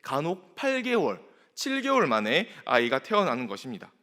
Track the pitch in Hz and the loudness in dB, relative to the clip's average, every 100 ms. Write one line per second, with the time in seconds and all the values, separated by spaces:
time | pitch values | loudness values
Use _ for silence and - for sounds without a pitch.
0 | - 135 156 185 - - 277 262 247 240 | -4 -2 -2 -6 -10 -6 -2 -2 0 0
1 | 143 92 - _ _ - 277 269 262 269 | 0 -2 -12 _ _ -8 -4 -2 2 2
2 | 170 110 107 147 220 - - 123 120 131 | 4 2 2 0 0 -8 2 2 4 0
3 | - 208 185 120 120 98 131 104 - _ | 0 0 2 -2 -4 -10 -10 -12 -14 _